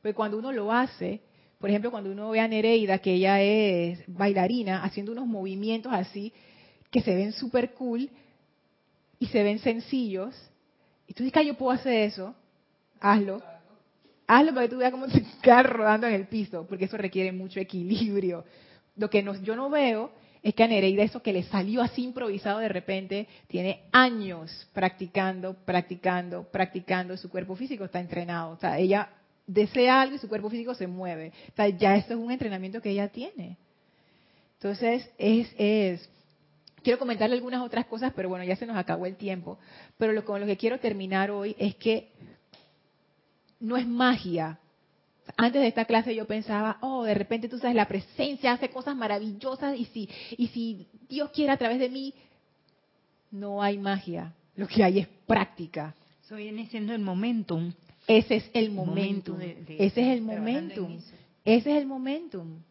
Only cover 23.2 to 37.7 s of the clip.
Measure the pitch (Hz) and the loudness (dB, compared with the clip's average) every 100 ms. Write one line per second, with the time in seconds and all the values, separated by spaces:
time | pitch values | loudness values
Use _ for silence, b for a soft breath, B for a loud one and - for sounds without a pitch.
23.2 | 214 B _ 180 185 - - 254 254 233 | -8 B _ -4 -4 -6 4 6 6 2
24.2 | 196 170 160 - - - 185 - 180 196 | -6 -8 -12 -16 -10 0 0 0 -4 -2
25.2 | 190 185 190 190 - 180 175 180 185 180 | -2 -2 -8 -8 0 0 0 -2 0 0
26.2 | 180 175 180 190 185 185 180 185 180 185 | -4 -10 -8 -2 -2 -2 -4 -4 -2 -10
27.2 | 180 185 185 185 262 247 190 180 175 175 | -8 -8 -8 -10 -8 -8 -8 -8 -6 -8
28.2 | 175 170 165 165 180 156 185 196 202 _ | -6 -6 -6 -6 -2 0 2 2 0 _
29.2 | _ _ - 190 208 262 247 262 269 277 | _ _ -2 2 2 4 6 6 4 -2
30.2 | 202 214 208 233 233 247 180 180 185 160 | -8 -6 -6 -6 -8 -8 -8 -6 -8 -8
31.2 | 160 B B - 208 180 202 202 - 233 | -12 B B 2 2 4 6 6 2 -6
32.2 | 233 254 226 190 190 220 214 202 202 233 | -4 -6 -6 -6 -8 -8 -4 -2 -4 -6
33.2 | 294 370 175 180 _ b b b b b | -14 -14 -16 -16 _ b b b b b
34.2 | b b b _ 202 202 233 247 - - | b b b _ -6 -2 0 0 -4 -2
35.2 | 202 220 233 - 208 214 196 175 - _ | 2 4 2 0 2 4 2 -2 -10 _
36.2 | _ _ _ _ _ _ - 247 254 220 | _ _ _ _ _ _ 0 0 0 0
37.2 | 220 247 247 247 247 | 0 0 -2 -6 -4